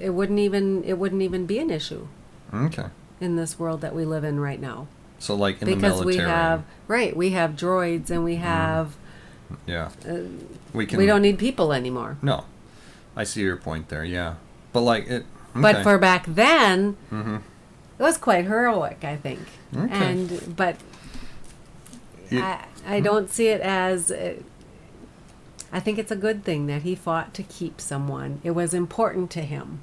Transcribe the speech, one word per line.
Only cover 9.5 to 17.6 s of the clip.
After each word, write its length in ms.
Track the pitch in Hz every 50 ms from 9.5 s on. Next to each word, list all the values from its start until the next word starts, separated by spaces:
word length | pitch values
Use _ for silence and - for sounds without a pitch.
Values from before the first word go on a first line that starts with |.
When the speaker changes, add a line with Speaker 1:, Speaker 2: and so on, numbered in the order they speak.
| 95 - -
Speaker 2:
Yeah. 220 | - 87 82 80 - - - - -
Speaker 1:
uh, 60 | 170 170 175 92 90 - - - - - - - -
Speaker 2:
We 120 | 113 107
can 120 | - - 185
Speaker 1:
we 80 | 196
don't 160 | 202 208 202 202
need 160 | 202 196 185
people 340 | 202 262 269 - 175 151 143
anymore. 440 | 127 123 127 127 123 117 107 143 139 139
Speaker 2:
No. 220 | 139 113 - - - - - - - - - - - - - - - -
I 80 | 113 107
see 160 | - - 110 101
your 140 | 95 90
point 320 | 87 - 80 80 80 82 -
there, 140 | 85 78 80
yeah. 300 | 87 90 87 87 82 80 - - - - - - - -
But, 80 | 120 120
like, 260 | 120 117 107 - -
it, 160 | 123 117 - - - - - - -
Speaker 1:
But 220 | 117 - 214 214
Speaker 2:
okay. 60 | 208 196
Speaker 1:
for 160 | 208 202 185
back 260 | 196 185 185 180 -
then, 680 | 165 160 185 226 285 330 311 240 196 185 185 196 202 196 - - - 110
Speaker 2:
Mm-hmm. 240 | 107 107 113 107 107 - - - -